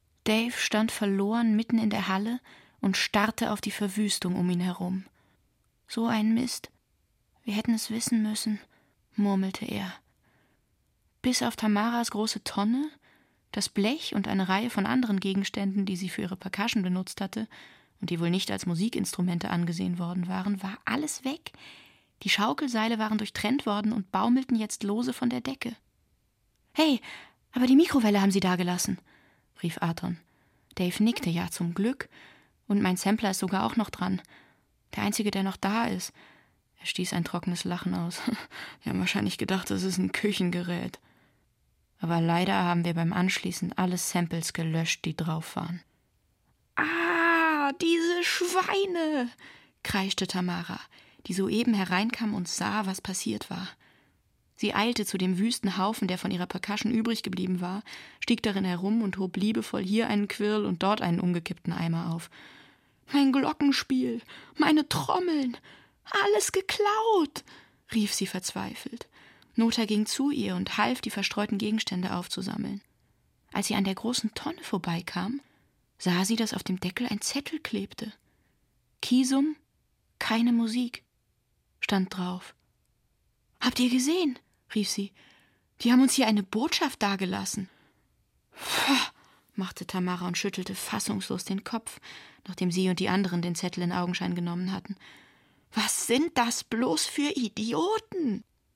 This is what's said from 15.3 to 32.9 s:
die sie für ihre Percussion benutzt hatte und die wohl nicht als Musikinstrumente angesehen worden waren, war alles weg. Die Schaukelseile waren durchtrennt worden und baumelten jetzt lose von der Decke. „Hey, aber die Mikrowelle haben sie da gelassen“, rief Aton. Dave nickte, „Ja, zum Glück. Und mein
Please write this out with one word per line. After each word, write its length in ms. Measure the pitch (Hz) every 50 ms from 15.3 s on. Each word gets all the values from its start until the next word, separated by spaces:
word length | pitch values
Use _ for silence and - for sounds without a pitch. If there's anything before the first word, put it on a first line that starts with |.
| 190 196 196 - - 208 196 196 190 202 196
die 100 | 190 190
sie 140 | 175 190 180
für 140 | - - 196
ihre 140 | 175 190 185
Percussion 460 | - 190 - - 202 - - 220 185
benutzt 380 | 185 180 185 185 - - -
hatte 260 | 202 196 - 214 220 - - - - - - - _ _ _ _
und 80 | - 170
die 100 | 175 165
wohl 100 | 170 170
nicht 200 | 175 190 - -
als 160 | 202 190 -
Musikinstrumente 840 | 180 175 165 196 233 - - 196 - - - 180 185 175 170 - -
angesehen 500 | - 170 175 170 170 170 185 180 175 175
worden 280 | 175 170 180 185 170 180
waren, 360 | 185 190 185 208 202 190 190
war 140 | 190 208 - -
alles 380 | - 220 277 311 302 - - -
weg. 280 | 262 285 349 - - - - - - - - - - - _ _ _ _ - -
Die 60 | 196
Schaukelseile 720 | - - 202 233 285 - 311 269 240 220 214 226 233 214
waren 180 | 220 214 214 214
durchtrennt 480 | 214 202 - - - 208 254 285 -
worden 260 | 226 202 208 214 214
und 200 | 220 214 190 -
baumelten 440 | - 190 202 240 240 262 262 - 247 226
jetzt 260 | 220 208 - - -
lose 300 | 202 208 220 240 254 247
von 160 | - 254 240
der 120 | 247 247
Decke. 340 | 240 269 269 - - 240 226 - _ _ _ _ _ _ _ _ _ _ _ _ _ _ _ _ _ _ -
„Hey, 280 | - 311 311 277 220 - - - - - - _ _ _ _
aber 160 | - 247 254 247
die 80 | 269
Mikrowelle 460 | 277 339 - - 277 220 214 202 202
haben 100 | 196 202
sie 80 | 190 196
da 160 | 185 185 180
gelassen“, 420 | 175 180 175 180 175 - - 190 - - _ - _ _ _ _ _ _ _ _ -
rief 160 | - 170 160 -
Aton. 360 | - 170 165 - - 180 175 - - _ _ _ _ _ _ _ _ _ -
Dave 280 | - 185 180 175 - 208
nickte, 260 | 226 233 - - 175
„Ja, 200 | 165 170 180 175
zum 220 | - - 175 170 170
Glück. 360 | 190 196 233 269 - - - - - - - - - _ _ _ _ _ -
Und 140 | 202 202
mein 160 | 202 185